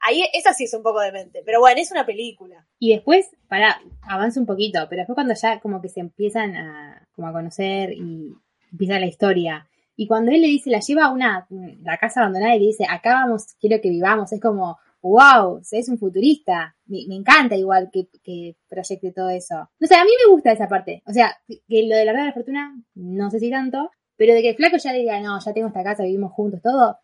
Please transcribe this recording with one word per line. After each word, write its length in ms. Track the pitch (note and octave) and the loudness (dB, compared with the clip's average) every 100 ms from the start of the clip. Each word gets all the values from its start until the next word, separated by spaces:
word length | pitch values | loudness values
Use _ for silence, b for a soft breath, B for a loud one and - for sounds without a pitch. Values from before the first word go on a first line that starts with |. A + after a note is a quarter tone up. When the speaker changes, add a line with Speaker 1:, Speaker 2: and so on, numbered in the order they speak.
Speaker 1:
ahí 200 | A3 D4+ F4+ | -2 0 0
esa 200 | E4+ F#4 | 2 0
sí 120 | F4+ A#3 | 0 -6
es 80 | |
un 100 | A3+ | -4
poco 160 | A3 G#3+ | -4 -2
demente, 420 | G3 F#3+ F#3 F3+ F#3+ | -4 -6 -16 -8 0
pero 140 | A#3 | 6
bueno, 180 | B3+ B3+ | 6 6
es 100 | F4 | -2
una 140 | F4+ B3 | -4 -4
película. 600 | G3+ A#3+ - F#3 F3 _ - | -6 -10 -14 -20 -20 _ -4
Speaker 2:
Y 160 | A3+ | 0
después, 340 | G#3+ C#4 F#4 F#4 _ - | 0 4 2 2 _ -6
pará, 340 | G3 G#3+ - - - | 0 2 0 -10 -20
avanza 360 | G3+ F#3+ A3+ C4 | -10 -4 -4 -4
un 60 | A3 | -4
poquito, 400 | F#3+ G#3 F3 D#3+ | -4 -4 -4 -6
pero 100 | F3+ | -8
después 160 | F3+ B3 | -6 -4
cuando 180 | B3+ | -4
ya 260 | G#3+ A3+ A3 | -2 -2 -4
como 220 | G#3 F#3+ | -6 -8
que 80 | F3+ | -10
se 120 | F#3+ | -12
empiezan 540 | F3+ - G#3 F#3+ G3 F3 | -14 -6 -4 -4 -6 -8
a, 520 | D#3 D3+ C#3+ - _ - | -14 -18 -20 -20 _ -14
como 120 | E3 | -10
a 40 | |
conocer 600 | E3 E3 - F#3+ G3 F#3 | -10 -10 -6 -4 -4 -6
y 400 | - E3+ D#3+ D3+ - _ _ _ | -8 -12 -12 -16 -20 _ _ _
empieza 280 | F3 F#3+ G3 | -6 -2 -2
la 80 | F3+ | -4
historia. 600 | - G3+ F3+ E3 D#3 _ _ _ - | -2 0 0 -2 -8 _ _ _ -10
Y 100 | G#3+ | -2
cuando 240 | A3+ A#3 | 0 4
él 100 | D#4+ | 4
le 60 | D#4+ | 4
dice, 220 | C#4+ C4 | 2 0
la 120 | G#3+ | -2
lleva 240 | A#3 D4 C#4+ | 0 2 2
a 60 | |
una, 360 | B3+ B3 F#3 - F#3+ F3+ - | 2 -2 -4 -10 -16 -16 -14
la 160 | E3 E3 | -8 -4
casa 220 | A3+ B3+ | -4 0
abandonada 360 | G#3 F#3+ A3 A3 | 0 0 2 4
y 40 | |
le 60 | G3+ | 2
dice, 180 | G#3+ F3+ | 0 -4
"Acá 260 | F3 A3+ C4 B3+ | -2 0 2 2
vamos, 300 | A3 - - | -2 -6 -4
quiero 200 | G#3+ A3 | 0 0
que 80 | G3+ | 0
vivamos", 420 | E3+ F#3 G#3+ G3 | 0 0 0 -2
es 80 | G#3 | -4
como, 360 | A3+ G3+ F3+ E3 _ _ | -2 -2 -4 -8 _ _
"Wow, 600 | F3+ A3+ C#4+ B3 F#3 E3+ - | 2 8 8 8 4 -4 -8
es 160 | G#3+ B3 | -8 -4
un 100 | A#3 | -4
futurista". 800 | G3 F#3+ C4+ D4+ - F3 D#3+ _ - | -4 0 2 2 -2 -4 -6 _ -14
Me, 200 | F#3 F#3+ | -12 -10
me 80 | G3 | -6
encanta 400 | G3+ D4+ B3 G3 | 4 4 4 -2
igual 340 | F#3+ F#3+ F3+ | 0 0 0
que, 160 | F#3+ F3+ _ | -6 -8 _
que 360 | - F3 E3+ - _ | -16 -14 -14 -18 _
proyecte 460 | F#3 F3+ F#3+ F#3 | -14 -10 -10 -10
todo 160 | F#3 F#3 | -6 -6
eso. 400 | F3+ - D#3+ - - | -6 -8 -12 -10 -4
No 80 | D#4+ | 4
sé, 80 | F4 | 6
a 80 | |
mí 80 | G4 B4 A4+ | 6 6 8
me 60 | |
gusta 180 | E4+ B3+ | 6 4
esa 160 | A3 F#3+ | 0 -2
parte. 340 | F#3+ - - - | -4 -6 -16 -4
O 60 | |
sea, 240 | A3+ A3 - - | 0 0 0 -18
que, 140 | G#3+ - | -20 -2
que 200 | A3 A3 | 0 2
lo 80 | A3 | 2
de 80 | A3 | 2
la 60 | |
Rueda 140 | B3 C#4+ | 0 -4
de 40 | |
la 20 | |
Fortuna, 420 | A#3+ A#3 C#4 C#4+ C4+ _ F#3 | -8 -8 -8 -10 -16 _ -16
no 360 | F3+ F#3+ G3+ | -10 -6 -4
sé 80 | A3 | -4
si 100 | A#3 | -4
tanto, 400 | C4 C4 C4 D#4+ _ _ - | -4 -6 -6 -8 _ _ 2
pero 160 | A3 | 6
de 80 | A#3 | 6
que 80 | A#3 | 4
el 60 | A3 | 2
flaco 180 | E4+ F4 | 2 2
ya 140 | C4+ | -2
diga, 260 | B3+ A3+ G#3 | -4 -2 -4
"No, 180 | G#3 G3 | -6 -8
ya 140 | G#3+ | -6
tengo 160 | G#3 A3 | -6 -6
esta 120 | G3 | -6
casa, 200 | F#3+ G#3 | -6 -4
vivimos 300 | F#3 G3 F#3 | -4 -4 -6
juntos", 280 | - G#3 F#3 | -6 -6 -4
todo, 380 | A#3 C4+ A#3 - | -2 2 2 0